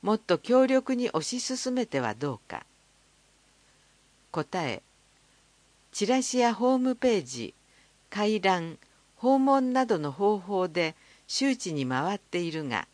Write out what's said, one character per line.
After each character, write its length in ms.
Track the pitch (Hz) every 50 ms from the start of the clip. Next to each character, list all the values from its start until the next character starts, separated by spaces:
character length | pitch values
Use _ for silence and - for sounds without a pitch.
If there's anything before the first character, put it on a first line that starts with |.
| -
も 120 | 190 214
っ 40 | 220
と 200 | - - 269 240
強 280 | _ - 247 254 262
力 280 | 254 262 262 262 - 262
に 160 | 247 247 233
推 300 | - - - - - 254
し 180 | - - 262 247
進 160 | - 254 254
め 100 | 247 233
て 160 | - - 139
は 140 | 123 113 104
ど 200 | 113 147 147 123
う 60 | 101 _ _
か。 160 | - - - _ _ _ _ _ _ _ _ _ _ _ _ _ _ _ _ _ _ _ _ _ _ _ _ _ _ _ _ _ _ _ _ _
答 360 | - 170 147 _ - 185 165
え。 140 | 135 110 - _ _ _ _ _ _ _ _ _ _ _ _ _ _ _ _ _ _ _ _ _ _ -
チ 140 | - 208
ラ 160 | 202 254 262 254
シ 160 | - - 254
や 160 | 240 233 226
ホ 220 | 226 240 254 262
ー 20 | 254
ム 180 | 254 254 254
ペ 220 | - - 254 233 196
ー 60 | 143
ジ、 280 | 123 127 123 113 - - _ _ _ _ _ _ _ _ _ _ _
回 320 | - 208 208 214 220 214
覧、 380 | 180 196 185 180 165 165 156 - _ _ _ _ _ _ _
訪 220 | _ - 254 269 269
問 360 | 269 269 269 269 262 254 247
な 100 | 262 262
ど 140 | 226 220 165
の 120 | 151 143
方 280 | 139 147 202 202 214 202
法 300 | 175 185 208 185 185 180
で 260 | 151 175 165 160 160 _ _ _ - _ _ -
周 260 | - - 262 277 262
知 200 | 262 - 185 160
に 120 | 147 135
回 300 | 127 131 127 143 180 202
っ 20 | 196
て 220 | _ _ - 175
い 100 | 175 165
る 160 | 156 160 151
が 220 | 135 120 98 - _